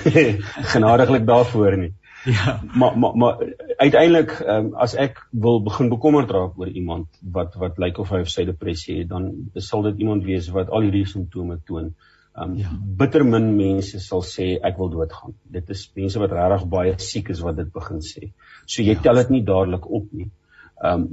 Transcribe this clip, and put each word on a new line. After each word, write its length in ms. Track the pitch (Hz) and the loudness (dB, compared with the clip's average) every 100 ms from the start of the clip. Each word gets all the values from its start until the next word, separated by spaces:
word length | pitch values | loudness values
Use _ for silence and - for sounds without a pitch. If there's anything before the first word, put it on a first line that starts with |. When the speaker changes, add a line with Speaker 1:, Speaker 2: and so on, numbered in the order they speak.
| - 156 | 4 6
Speaker 1:
<laughs> 580 | 131 101 - - 135 | 4 2 -6 -8 -2
genadiglik 520 | 120 107 120 123 131 113 | 2 6 6 6 4 4
daarvoor 500 | 120 123 117 101 95 | 4 4 2 2 2
nie. 160 | 87 - _ - | -2 -10 _ -6
Speaker 2:
Ja. 360 | 131 107 104 127 - | -2 0 0 -4 -2
Speaker 1:
Maar, 240 | 123 127 117 | 2 4 4
maar, 180 | 120 117 | 2 4
maar 200 | 123 - - - - - | 2 2 -4 -6 -4 4
uiteindelik, 540 | 143 147 170 170 156 | 6 8 8 6 4
ehm, 420 | - 135 107 107 | -2 -2 0 0
as 200 | - 120 | -2 -2
ek 260 | 120 139 - - | 0 -4 -4 -8
wil 320 | 117 113 117 | 0 2 2
begin 260 | 104 - 123 | 0 0 0
bekommerd 420 | 117 151 147 113 | 2 2 2 2
raak 280 | 95 92 87 | -2 -2 -6
oor 100 | 90 | -10
iemand 380 | 90 87 85 82 _ | -8 -6 -8 -10 _
wat, 340 | 95 87 87 | -8 -6 -6
wat 240 | 87 90 82 | -6 -8 -4
lyk 200 | 90 90 | -4 -4
of 120 | 92 | -4
hy 100 | 95 | -4
of 80 | 87 | -4
sy 120 | - | -4
depressie 540 | 90 87 90 80 - 85 | -4 -4 -6 -8 -8 -8
het, 100 | 87 | -6
dan 200 | 92 95 - - | -6 -8 -8 -12
sal 280 | 95 98 107 | -12 -6 -2
dit 160 | 104 98 | -2 -2
iemand 260 | 107 104 | -2 -2
wees 240 | 92 92 82 | -2 -4 -4
wat 180 | 92 92 | -4 -2
al 100 | 110 107 | 0 0
hierdie 180 | 98 92 | 0 -2
simptome 540 | 98 87 - 87 85 - | -6 -8 -8 -8 -8 -10
toon. 260 | 85 85 80 _ _ _ - | -8 -8 -12 _ _ _ -12
Ehm, 180 | 85 92 | -8 -6
Speaker 2:
Ja. 140 | 95 - 101 95 | -6 -8 -6 0
Speaker 1:
bitter 220 | 139 156 | 2 4
min 320 | 127 113 110 104 | 4 4 4 2
mense 440 | 98 98 95 101 | 2 0 -4 -10
sal 220 | - 92 | -6 -4
sê, 360 | 85 - 92 90 | -4 -4 -4 -2
"Ek 140 | 92 90 | -2 -4
wil 100 | 92 | -4
doodgaan." 460 | 80 80 - 65 - | -4 -6 -8 -18 -20
Dit 280 | - 87 - | -14 -12 -10
is 200 | 98 - | -12 -12
mense 240 | 98 98 110 | -6 -4 -2
wat 140 | 98 | -2
regtig 360 | 85 90 98 92 | 0 2 0 0
baie 260 | 92 92 92 | -2 0 -2
siek 300 | - 113 - | -6 -8 -8
is 120 | 85 | -6
wat 160 | 85 80 | -6 -6
dit 160 | 82 | -8
begin 260 | - - 82 | -10 -10 -12
sê. 320 | 76 - 101 - _ - - | -12 -14 -16 -18 _ -20 -8
So 160 | - | 0
jy 120 | 104 | 2
Speaker 2:
Ja. 60 | 110 | 4
Speaker 1:
tel 120 | - | 6
dit 160 | 120 123 | 6 4
nie 140 | 131 | 2
dadelik 460 | 101 95 95 90 - | 2 0 0 -4 -6
op 220 | 113 101 | -8 -8
nie. 180 | 101 107 - _ _ - - | -12 -12 -16 _ _ -20 -6
Ehm, 220 | 85 87 85 | -2 0 -4